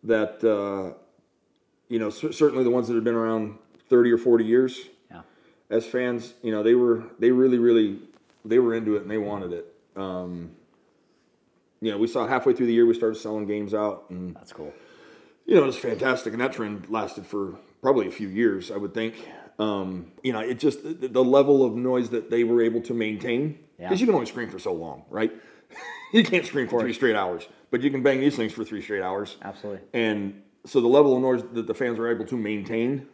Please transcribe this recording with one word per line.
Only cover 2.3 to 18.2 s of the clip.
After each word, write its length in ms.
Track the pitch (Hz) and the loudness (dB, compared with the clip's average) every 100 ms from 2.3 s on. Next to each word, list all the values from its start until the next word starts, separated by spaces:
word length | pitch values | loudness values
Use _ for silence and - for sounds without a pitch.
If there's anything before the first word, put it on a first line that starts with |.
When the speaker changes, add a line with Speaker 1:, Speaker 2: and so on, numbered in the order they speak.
Speaker 1:
certainly 320 | - 147 127 | 2 2 4
the 60 | 123 | 2
ones 180 | 123 113 | 2 0
that 60 | 117 | 0
had 80 | |
been 120 | 113 117 | 0 0
around 420 | 113 113 107 104 _ _ _ | 0 -2 -4 -10 _ _ _
thirty 220 | 123 120 | 4 6
or 60 | 117 | 4
forty 260 | 123 117 110 | 4 4 6
years. 340 | 123 131 127 - _ _ | 4 2 -4 -18 _ _
Speaker 2:
Yeah. 120 | 87 - _ _ _ _ | -20 -20 _ _ _ _
Speaker 1:
As 160 | 113 110 | -4 -2
fans, 480 | 127 123 120 117 - | -4 -2 -4 -8 -10
you 80 | 117 | -4
know, 100 | 110 | 0
they 120 | 107 123 | 4 6
were, 280 | 123 110 113 - | 6 2 -2 0
they 120 | 120 | 4
really, 260 | 127 131 123 | 6 4 4
really, 420 | 120 113 107 101 - _ _ _ | 6 6 4 -2 -14 _ _ _
they 160 | 107 117 | 0 2
were 160 | 120 113 | 4 0
into 200 | 107 104 | 0 -2
it 60 | |
and 60 | 95 | -2
they 80 | 110 | -6
wanted 360 | 104 101 92 | -4 -6 -8
it. 200 | 85 85 _ _ 98 | -10 -12 _ _ -10
Um, 560 | 95 92 90 87 85 - _ _ _ _ _ _ _ _ _ _ _ _ | -8 -6 -8 -10 -12 -18 _ _ _ _ _ _ _ _ _ _ _ _
you 100 | 110 | -6
know, 60 | 101 | -2
we 100 | 113 | -2
saw 180 | 123 117 | -2 -2
it 40 | |
halfway 240 | 127 135 | 0 2
through 140 | 120 123 | 2 2
the 60 | |
year, 120 | 117 117 | 6 4
we 80 | |
started 260 | 117 113 110 | 4 0 -2
selling 260 | 110 107 101 | -6 -6 -6
games 280 | 104 104 | -6 -4
out. 320 | 107 104 95 - | -2 -2 -6 -12
And 260 | 90 90 85 | -12 -12 -14
Speaker 2:
That's 160 | - | -20
cool. 200 | - 76 - - - - - _ _ - | -16 -16 -16 -20 -20 -20 -20 _ _ 2
Speaker 1:
you 100 | 185 | 4
know, 80 | |
it 40 | 135 | 4
was 100 | 127 | -2
fantastic. 560 | 127 110 131 120 113 | -6 -2 0 0 -4
And 80 | 110 | -4
that 120 | 131 | -4
trend 360 | - 107 104 90 | -4 -8 -8 -6
lasted 360 | 110 98 - 98 | -6 -6 -10 -10
for 320 | 104 95 - - _ | -6 -6 -10 -20 _
probably 260 | 131 135 95 | 2 2 0
a 40 | |
few 160 | - | -6